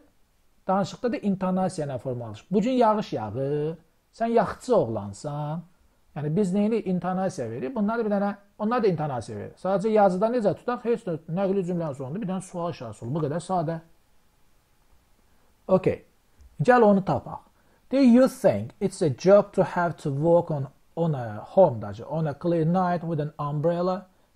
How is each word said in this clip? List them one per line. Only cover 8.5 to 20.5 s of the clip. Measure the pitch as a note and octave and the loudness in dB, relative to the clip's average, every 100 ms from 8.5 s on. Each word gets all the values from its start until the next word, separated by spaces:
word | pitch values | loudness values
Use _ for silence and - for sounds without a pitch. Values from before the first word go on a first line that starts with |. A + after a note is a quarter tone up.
| - | -6
onlar | G#3+ B3 | -2 2
da | G#3 | 2
intonasiya | D#3 D3+ B2+ A#2 G#2 | 0 -2 -6 -8 -10
verir. | G2+ - | -10 -8
Sadəcə | F#3 G3 A3 | -2 0 2
yazıda | G#3+ G3+ F3+ A3 | 6 4 4 0
necə | B3 G3+ - | 0 0 -2
tutaq? | - G#3+ A3+ | -4 -4 -2
Heç | A#3 F#3+ | -2 -2
nə, | D#3 - E3+ | -8 -6 -2
nəqli | G3 G3+ F3 | 0 0 -2
cümlənin | F3 D#3+ C3+ | -4 -4 -6
sonunda | C3 F3+ | -8 -6
bir | F#3+ | -6
dənə | F#3+ - | -6 -8
sual | F3 E3+ | -8 -8
işarəsi | - A#2 G2+ A#2 | -8 -12 -10 -6
olur. | D#3+ | -4
Bu | |
qədər | D3 E3 | -2 -4
sadə. | - F#3 D#3 E3 - _ _ _ _ _ _ _ _ _ _ _ _ _ _ _ _ _ - | -4 -2 -2 -6 -10 _ _ _ _ _ _ _ _ _ _ _ _ _ _ _ _ _ 0
Okey. | F#3 E3 - _ _ _ _ - - | 2 2 -4 _ _ _ _ -14 -4
Gəl | D3+ B3 G#3 | 4 6 6
onu | G3 F#3+ | 4 2
tapaq. | C3+ - - - _ _ _ - | -4 -6 -14 -16 _ _ _ -4
Do | C4 | 4
you | C4 A#3+ C4 | 6 8 6
think | C4 F#3 G#2 A2+ - | 4 2 2 -4 -4
it's | G3 - | -4 0
a | D#3+ | -2
job | A#2+ F3 G3+ G3+ | 2 6 6 6
to | - | 0
have | F3 F#3 F3 D#3+ | 0 0 -2 -2
to | D#3 | -6
walk | C#3 E3 E3+ E3 | -2 4 4 4